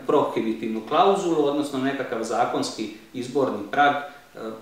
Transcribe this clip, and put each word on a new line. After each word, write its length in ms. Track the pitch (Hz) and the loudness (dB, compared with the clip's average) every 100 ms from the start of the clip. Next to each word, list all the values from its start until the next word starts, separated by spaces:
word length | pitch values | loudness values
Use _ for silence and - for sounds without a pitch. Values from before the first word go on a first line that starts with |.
| - | 2
prohibitivnu 760 | 220 - 120 110 110 113 110 - | 4 4 0 -2 -2 -4 -6 -2
klauzulu, 560 | 160 185 196 175 156 | 4 4 4 2 2
odnosno 340 | 143 147 143 135 | 2 0 -2 -2
nekakav 440 | 131 139 123 113 | -2 -2 -4 -4
zakonski 680 | 110 113 123 139 131 - 107 - - | -2 0 0 0 -4 -4 -8 -10 -12
izborni 460 | 131 120 143 117 104 101 | -10 -4 0 0 0 -2
prag. 240 | - - | 2 4
E, 440 | - - - - - 110 110 | 2 -4 -14 -20 -12 -10 -10